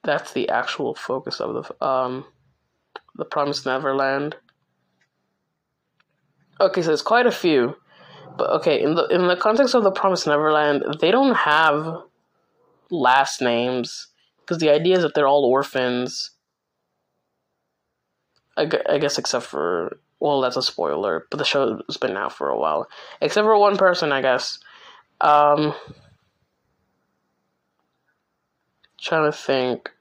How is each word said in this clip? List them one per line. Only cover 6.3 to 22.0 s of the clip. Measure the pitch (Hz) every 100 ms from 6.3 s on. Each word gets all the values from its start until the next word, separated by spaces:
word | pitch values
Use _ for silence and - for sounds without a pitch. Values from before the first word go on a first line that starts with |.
| _ _ _
Okay, | 190 190
so | 165
there's | 151
quite | - 233 247
a |
few. | 240 175 143 120 - _ _ - - - -
But, | -
okay, | 156 170 143
in | 147 165
the, | -
in | 175 180
the | 180
context | 214 226 262 247
of |
The | 202
Promised | 190 196 175 156
Neverland, | 147 151 151 147 143 - 147
they | 160
don't | 233 269 -
have | 151 151 160 147 160 165 - _ _ _ _ _ _ _ _
last | 170 123 135 135 -
names, | 123 120 123 127 120 - - _ _ _ -
'cause | 165
the | 156
idea | 147 165 185
is |
that | 160
they're | 151 139
all | 143 127
orphans. | 131 139 131 127 123 123 - - _ _ _ _ _ _ _ _ _ _ _ _ _ _ _ _ _ _ _ _ _ _ -
I | 156
gu-, | 156 -
I | 147
guess | 143 143
except | - 123 -
for, | 71 82 90 87 - _ _
well, | 147 139
that's | 131 123
a |
spoiler, | - - 78 73 101 80 -
but | 147
the | -
show | 143 127 107 -
has |
been | -